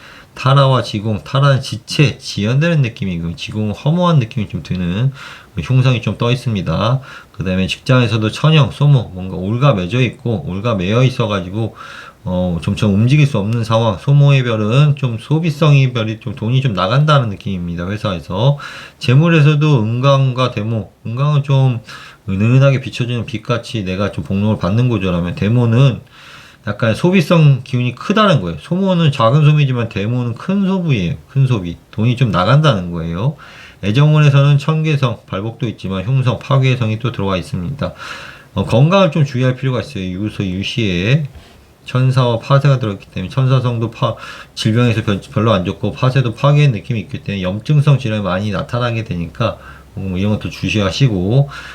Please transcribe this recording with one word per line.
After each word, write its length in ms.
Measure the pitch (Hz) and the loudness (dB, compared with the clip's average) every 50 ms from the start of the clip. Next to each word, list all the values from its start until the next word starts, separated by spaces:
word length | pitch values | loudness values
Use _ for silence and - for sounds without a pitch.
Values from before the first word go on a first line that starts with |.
| - - - - - _ _ | -18 -20 -20 -20 -20 _ _
타라와 500 | - - 131 139 143 139 131 131 120 120 | -4 0 2 4 4 4 4 2 0 -2
지공, 400 | - - 104 101 113 107 95 - | -4 -6 -6 -4 -4 -4 -4 -6
타라는 380 | - - 139 143 143 135 120 | -4 -2 2 2 2 2 2
지체, 560 | - - 113 110 - - - - 147 110 - | -2 -6 -10 -10 -10 -6 0 2 2 2 0
지연되는 640 | - - - - 98 101 110 131 143 160 175 170 151 | -4 -12 -10 -6 -4 -2 0 0 0 2 2 2 2
느낌이고 560 | 131 110 - - 101 95 87 85 82 85 82 | 0 0 -2 -6 -6 -6 -4 -4 -6 -6 -8
지공은 340 | - - - 98 107 107 107 98 | -8 -10 -8 -6 -4 -4 -4 -6
허무한 440 | - - 147 165 180 180 170 165 139 | -4 -2 -2 0 2 2 4 4 2
느낌이 300 | 110 107 - - 98 - | 2 0 -4 -6 -6 -6
좀 120 | - 90 | -6 -10
드는 520 | - - 92 92 90 85 90 104 127 135 131 - - - - - - - _ | -6 -6 -4 -4 -2 -2 -2 0 -2 -2 -2 -6 -14 -18 -20 -20 -20 -12 _
흉성이 440 | - - - 127 131 131 135 123 117 | -10 -4 0 2 2 4 2 0 0
좀 160 | - 113 98 | -2 -4 -4
떠 140 | - 120 120 123 | -2 -2 -2 -2
있습니다. 640 | 127 - 120 110 98 85 - 82 92 101 113 131 131 - - - - - _ | -2 -2 -4 -4 -2 -2 -2 -2 0 0 0 0 -2 -4 -10 -18 -20 -20 _
그 140 | _ - 92 | _ -8 -6
다음에 220 | 95 92 95 95 | -4 -2 -2 -2
직장에서도 600 | - - - - - 131 127 123 110 117 110 107 110 | -4 -4 -6 0 2 2 4 4 2 0 0 -2 -2
천영, 400 | - - - 151 160 156 131 98 | -2 0 2 4 4 4 2 2
소모, 320 | - - 143 147 143 123 98 90 92 | 0 0 2 4 4 4 2 -2 -8
뭔가 240 | 92 92 95 95 | -12 -10 -8 -8
올가 360 | 90 92 98 113 120 143 143 107 | -6 -4 -2 -2 2 2 2 2
맺어 280 | 95 90 85 110 127 | 2 -2 -2 0 0
있고 420 | 127 110 - - - 120 113 90 73 | 0 0 -2 -4 -4 -4 -4 -4 -4
올가 280 | 85 90 98 104 120 113 | -6 -8 -4 -4 -2 -2
매여 280 | 95 87 95 110 123 131 | -2 0 0 2 2 2
있어가지고, 720 | 127 - - 117 104 104 95 90 90 98 110 117 107 - - - - - - - - - _ - | 2 2 0 -2 -2 -2 -4 -4 -6 -6 -6 -6 -6 -8 -12 -18 -18 -18 -20 -20 -20 -20 _ -8
어, 300 | 90 90 90 90 90 85 82 - | -4 -2 -2 -2 -2 -2 -2 -2
점점 280 | 101 98 - 107 104 95 | -4 -2 0 0 2 2
움직일 340 | 101 113 123 143 151 147 | 2 4 4 4 4 4
수 100 | 143 - | 2 0
없는 260 | 101 95 107 117 120 107 | -2 -2 -2 -2 -2 -2
상황. 360 | 104 113 113 117 110 95 - | 0 0 2 2 0 -2 -2
소모의 440 | - 143 143 143 143 143 139 135 123 | 0 2 4 6 6 6 4 4 2
별은 520 | 120 113 107 107 104 120 139 151 147 143 | 0 -2 0 0 2 4 4 4 4 2
좀 240 | 143 139 123 110 110 | 0 -2 -4 -4 -6
소비성의 720 | - - 147 160 170 165 151 - 165 151 143 135 135 123 117 | -4 -2 -2 0 0 -2 -2 2 4 4 6 4 4 2 0
별이 260 | 117 107 110 110 110 | -2 -4 -4 -6 -8
좀 140 | - 113 95 | -8 -10 -8
돈이 280 | - 107 110 127 131 | -6 -4 0 0 0
좀 120 | 135 127 98 | 0 0 0
나간다는 560 | 90 92 98 120 139 151 151 147 135 120 107 | 0 0 0 2 2 4 4 4 2 2 0
느낌입니다. 580 | 95 - - 98 98 90 87 87 85 87 85 | -6 -8 -6 -6 -6 -6 -6 -6 -6 -6 -6
회사에서. 720 | 92 107 - - 104 90 82 73 - 90 98 117 139 143 143 - - - - - - - | -6 -6 -4 -4 -4 -4 -4 -6 -6 -4 0 2 2 2 0 -6 -12 -16 -16 -18 -20 -16
재물에서도 840 | _ - - 123 143 165 170 165 156 143 151 156 143 151 151 147 117 107 | _ 0 2 4 4 4 4 4 4 4 4 4 4 2 2 2 2 2
은강과 680 | 110 117 123 131 139 139 135 135 131 120 123 127 120 | 0 -2 0 2 2 4 4 2 0 0 0 -2 -2
대모, 400 | - 107 104 113 117 110 92 - _ _ _ | -2 -4 -4 -2 -4 -4 -6 -8 _ _ _
은강은 380 | - 117 127 143 147 151 143 139 | -10 -4 -2 -2 0 0 0 0
좀 380 | 147 139 135 135 131 120 110 - - - - - - - _ _ | 2 2 2 2 2 0 -2 -6 -12 -18 -20 -20 -20 -20 _ _
은은하게 540 | 95 95 95 107 117 127 131 139 139 135 123 | -6 -2 0 2 4 4 4 4 4 2 0
비춰주는 460 | - 104 - - 123 117 120 120 104 | -4 -8 -8 -6 -6 -4 -4 -6 -6
빛같이 560 | - - 107 - - 120 113 - - - 113 95 | -6 -8 -10 -4 -4 -4 -4 -4 -6 -6 -6 -4
내가 280 | 92 92 95 101 95 | -4 -4 -2 -4 -4
좀 120 | - - 78 | -4 -8 -6
복록을 340 | - 98 98 104 110 104 | -4 -2 0 0 0 0
받는 320 | - - 87 104 120 127 123 | 0 0 0 0 2 2 2
구조라면, 460 | 117 98 95 92 87 87 85 87 82 | 0 0 0 0 0 -2 -2 -4 -2
대모는 640 | - 95 101 117 123 120 113 110 120 139 135 104 90 - - - - - - - - - - - _ _ | -2 0 2 2 2 2 4 4 4 4 4 2 0 -8 -16 -20 -20 -20 -20 -20 -20 -20 -20 -20 _ _
약간 300 | 101 101 - 117 110 101 | -10 -6 -2 -2 -2 0
소비성 680 | - - 175 185 196 147 - 180 165 156 143 135 110 - | 0 0 2 2 2 2 4 4 6 6 6 4 2 0
기운이 300 | - - 123 123 123 120 | -4 -4 -2 -2 -4 -4
크다는 480 | - - - 202 220 214 196 165 113 | -6 -6 -2 0 2 4 4 2 2
거예요. 160 | 90 85 80 76 | 0 -4 -6 -8
소모는 520 | - - 175 180 196 190 185 170 165 147 | -8 -6 -4 -2 0 0 2 2 2 2
작은 340 | 143 - 113 113 135 156 151 | 2 2 2 4 4 4 4
소비지만 440 | 151 151 147 143 131 127 120 117 113 | 4 4 4 2 0 0 -2 -4 -4
대모는 440 | - 98 101 113 123 123 120 120 113 | -4 -4 -4 -2 -2 -2 -4 -4 -6
큰 320 | - - - 190 202 196 | -6 -6 -4 -2 0 0
소비예요. 520 | 185 190 190 175 160 131 101 87 82 - - - _ | 0 0 0 0 0 0 0 0 -2 -4 -6 -10 _
큰 160 | - 135 135 | 0 0 2
소비. 320 | 120 123 101 90 85 82 - - _ | 2 2 -2 -2 -6 -10 -10 -16 _
돈이 240 | - - 110 123 123 | -4 -2 0 0 2
좀 140 | 117 135 110 | 0 0 0
나간다는 600 | 87 90 92 110 131 147 156 151 113 95 90 87 | 2 0 2 4 4 4 4 4 2 0 -2 -6
거예요. 440 | 87 82 80 85 82 87 110 147 151 - - - - - - - - _ - | -6 -6 -6 -6 -4 -4 -4 -4 -4 -6 -14 -20 -20 -20 -20 -20 -16 _ -4
애정운에서는 760 | 101 107 135 147 151 151 151 151 147 143 139 139 143 143 | -2 2 4 4 4 4 4 4 6 6 6 4 4 4
천계성, 600 | 139 - - 156 156 156 156 151 139 135 120 110 - - | 2 2 0 -2 0 0 0 0 0 0 -2 -2 -6 -10
발복도 400 | - 92 95 104 117 117 - 135 | -8 -8 -6 -6 -6 -6 -6 -6
있지만 380 | 110 - - - 92 95 95 90 | -6 -6 -8 -8 -6 -6 -4 -2
흉성, 340 | 117 135 135 120 127 110 - | -2 0 0 0 0 -2 -4
파괴성이 580 | - - 139 135 131 131 123 - 117 110 110 | -2 0 0 2 2 2 2 0 0 -2 -2
또 140 | 107 - 113 | -2 -4 -4
들어와 260 | 107 - 98 98 92 | -4 -2 -2 -2 -2
있습니다. 560 | 90 82 - - 95 87 85 - - - 80 - - - - - - - - - - - - _ | -2 -4 -6 -8 -6 -6 -6 -6 -6 -8 -8 -8 -12 -16 -16 -14 -14 -16 -18 -20 -20 -20 -8 _
어, 100 | 98 98 | -4 -2
건강을 460 | - - 120 143 165 190 196 190 165 | 2 4 4 4 4 6 4 4 2
좀 140 | - 170 143 | 2 0 0
주의할 300 | - - 123 131 127 127 | 0 0 0 0 0 0
필요가 260 | - 131 131 127 113 | -2 -4 -4 -4 -4
있어요. 240 | 98 - - 98 92 | -6 -6 -8 -8 -6
유서, 380 | 92 90 92 107 107 - - 101 | -6 -6 -4 -6 -6 -4 -4 -4
유시에 800 | 92 90 95 98 - - 120 113 98 90 85 92 113 139 165 147 135 - - - - - - _ _ _ _ _ | -4 -4 -4 -6 -4 -4 -2 -2 0 0 0 0 2 0 0 0 -4 -10 -18 -20 -20 -20 -20 _ _ _ _ _
천사와 540 | - - 127 127 131 127 131 123 120 117 113 | -4 -2 0 2 2 2 2 2 2 0 -2
파쇄가 400 | - - 143 139 143 143 135 120 | 0 2 2 4 4 4 2 2
들어있기 260 | 113 107 98 95 - - | 0 -4 -6 -8 -12 -12
때문에 180 | - - 92 85 | -10 -8 -8 -4
천사성도 600 | - 135 131 127 135 127 117 127 120 117 117 110 | -2 -2 2 2 2 2 2 0 -2 -2 -4 -4
파-, 240 | - - 139 113 110 - - - - - - - _ | -4 -4 -4 -4 -4 -6 -12 -18 -18 -18 -20 -18 _
질병에서 480 | - - 110 107 120 123 120 104 107 - | -2 -2 0 2 2 2 2 2 0 0
별-, 180 | 107 101 92 - - | -2 -2 -4 -4 -4
별로 220 | - 107 107 113 104 | -2 0 2 2 2
안 120 | 92 90 | 2 0
좋고 260 | 98 92 - - 104 | -4 -6 -4 -6 -6
파쇄도 420 | - - 131 131 131 139 123 117 110 | -4 0 -2 2 2 2 0 0 -2
파괴의 360 | - - 143 147 147 147 139 | 0 2 4 4 4 4 4
느낌이 300 | 113 95 - - 120 107 | 2 0 -4 -6 -6 -6
있기 200 | 90 - - - | -6 -6 -10 -10
때문에 220 | - - 101 98 90 | -8 -6 -6 -4 -4
염증성 560 | 90 98 107 - - 156 143 139 151 139 - | -4 -4 -4 -2 2 2 4 4 4 2 2
질환이 240 | - 110 107 107 101 | 2 -2 -4 -2 -2
많이 260 | 90 90 95 104 107 | -2 -2 -2 -2 -4
나타나게 540 | 98 90 - - - 120 123 117 113 113 113 | -4 -6 -6 -6 -4 -4 -4 -2 -4 -4 -6
되니까 560 | - 90 85 85 82 - - 113 104 - - - - - - - - - | -6 -6 -6 -6 -8 -4 -4 -4 -4 -4 -6 -14 -20 -20 -20 -20 -16 -14
뭐 240 | 98 98 98 92 | -10 -8 -6 -4
이런 140 | 90 98 107 | -2 0 0
것도 180 | 107 - - 90 | -2 -2 -4 -8
주시하시고, 1000 | - - - 143 - 110 98 92 - - 139 123 104 90 90 98 120 139 143 143 - - - - - | -8 -6 -4 -2 0 0 0 0 0 2 2 2 2 0 0 2 2 2 0 0 -4 -12 -16 -16 -18